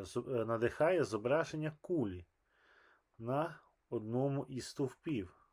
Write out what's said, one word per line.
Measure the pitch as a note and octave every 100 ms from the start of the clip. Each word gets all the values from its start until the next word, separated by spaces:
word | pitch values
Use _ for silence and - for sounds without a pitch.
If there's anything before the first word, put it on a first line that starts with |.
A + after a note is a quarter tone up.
| F#2+
з-, | B2
е, | B2 B2+ A2+
надихає | A2+ A2+ - D#3 F#3
зображення | A#2+ G#2+ A2+ D3 D#3 D#3 D3+ D3+
кулі | - F3 A2 F2+ F2 _ _ _ _ - - _ _ -
на | A2+ C#3 E3 D#3 - _ _
одному | A#2 A2 A#2+ C#3 C#3 C3+
із | C3 -
стовпів. | - C3+ - - C3 F#2 - _